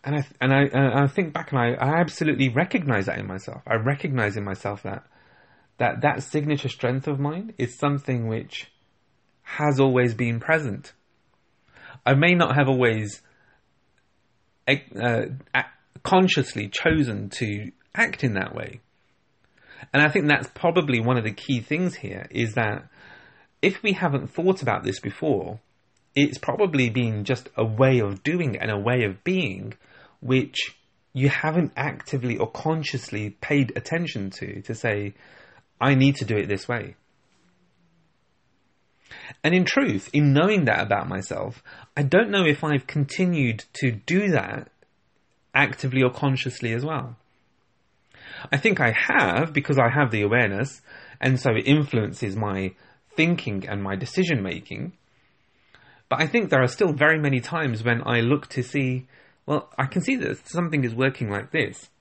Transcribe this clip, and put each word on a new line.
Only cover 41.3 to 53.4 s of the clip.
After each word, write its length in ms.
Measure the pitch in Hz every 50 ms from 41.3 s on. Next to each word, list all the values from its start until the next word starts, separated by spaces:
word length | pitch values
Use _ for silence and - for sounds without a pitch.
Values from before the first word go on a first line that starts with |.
| - - 95 - 117 - _ - - - - _ _
I 80 | 147 143
don't 260 | 131 175 190 233 208
know 140 | 202 196 180
if 160 | 156 151 -
I've 240 | - 151 147 135 -
continued 800 | - - 151 139 139 - - 185 180 175 156 131 120 110 104 - _ -
to 160 | - 143 127
do 380 | 113 104 _ - 170 190 208 196
that 400 | 160 120 92 98 107 - - - _ _ _ _ _ _ _ _ _ _ _ _ _ _ _ _
actively 520 | - 131 143 - 139 - - 131 123 135 127
or 60 | 123
consciously 600 | 127 - - 139 131 127 - 127 117 - - 113
as 120 | 113 120 135
well. 320 | 156 160 135 - 120 120 _ _ _ _ _ _ _ _ _ _ _ _ _ _ _ _ _ _ _ _ - - - - - - -
I 60 | -
think 240 | 139 - 220 196 175
I 120 | 139 117
have, 600 | 113 - - - - 269 135 95 87 117 156 165
because 260 | 151 - - - 143 135
I 100 | 123 117
have 220 | 117 147 143 117
the 120 | 113 107
awareness, 600 | 104 104 113 123 120 101 98 101 127 139 - - _ - - - - - - -
and 180 | 135 131 131 123
so 120 | - 131
it 160 | 110 110 -
influences 680 | 131 143 156 143 143 - 117 107 - - - 120 101 95
my 380 | 110 107 101 95 95 95 92 - _ - - _ _ _ _ -
thinking 500 | - 160 170 175 -